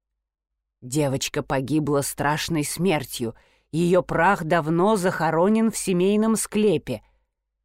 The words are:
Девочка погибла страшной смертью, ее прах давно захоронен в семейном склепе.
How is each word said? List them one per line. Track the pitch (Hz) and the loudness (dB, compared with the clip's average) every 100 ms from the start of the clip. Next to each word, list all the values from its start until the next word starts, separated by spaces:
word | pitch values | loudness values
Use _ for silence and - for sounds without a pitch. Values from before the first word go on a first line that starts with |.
| _ _ _ _ _ _ _ _ | _ _ _ _ _ _ _ _
Девочка | 123 139 143 131 - - | -6 -2 0 -2 -4 -6
погибла | 139 139 131 151 151 143 | -4 -4 -2 -2 0 0
страшной | 135 - 147 - - 165 | -2 -2 -2 -2 -2 -4
смертью, | 143 - 180 151 127 - 113 - _ _ _ | -4 -2 0 0 -2 -8 -8 -8 _ _ _
ее | 151 175 180 | -2 2 2
прах | - 160 170 202 | 2 2 2 2
давно | 160 170 151 165 190 220 | 0 0 0 2 2 2
захоронен | 180 - 160 160 185 220 226 | 0 0 0 2 2 4 2
в | 214 | 0
семейном | - 180 185 214 220 220 | -2 2 2 2 2 0
склепе. | - 208 214 156 - 113 - _ _ _ _ _ | -2 0 2 2 -2 -10 -12 _ _ _ _ _